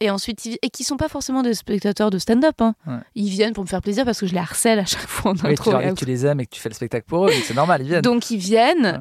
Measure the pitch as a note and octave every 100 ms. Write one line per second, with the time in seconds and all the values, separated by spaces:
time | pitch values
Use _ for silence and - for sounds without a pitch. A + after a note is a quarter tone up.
0 | G#3+ G3 - G#3+ A3+ A#3 A3+ - B3+ C#4
1 | D#4 C#4+ C4 C4 A#3+ G#3 - G#3 G#3 G3+
2 | G#3+ F#3 - A#3 D#4 - A3+ - D#3 A#2+
3 | - - G3+ F#3+ G#3+ G#3 F#3 F#3 G3+ G#3
4 | B3 G#3+ F#3+ F3 E3 - A#3 A3 F#3 -
5 | - - G#3 F#3 D3 C#3+ A2+ B2+ F3+ F#3+
6 | B2+ B2+ C#3 C#3+ A#2 - A2 G#2+ A#2+ A#2+
7 | - E3 G3 E3+ A2 A#2+ E3 D#3 C3+ E3+
8 | A#3+ A#3+ - A3 F3+ A3 B3+ F4 G#3+ D3+